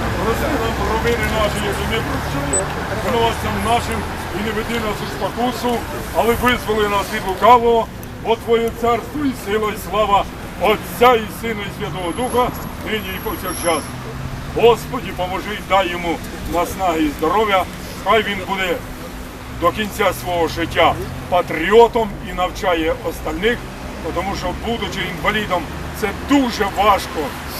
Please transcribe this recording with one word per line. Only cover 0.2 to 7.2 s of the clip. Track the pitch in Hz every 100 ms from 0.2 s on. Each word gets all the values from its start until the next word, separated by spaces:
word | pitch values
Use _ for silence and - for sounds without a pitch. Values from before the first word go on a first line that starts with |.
| 220 - - 285
нам | 226 -
провини | 196 226 233 233 214 220
наші, | 208 208 208
як | -
і | 202
ми | 226 -
прощаємо | - - - 285 - 190 - - 202
винуватцям | 220 240 226 220 226 202 208
нашим, | 233 220 220 - - - 180
і | 214
не | 208
веди | 226 233 214
нас | 202
у | 214
спокусу, | - 190 214 247 - 247 233 - 185 - 160
але | 214 233
визволи | 233 247 196 214 208
нас | 202 180
від | 214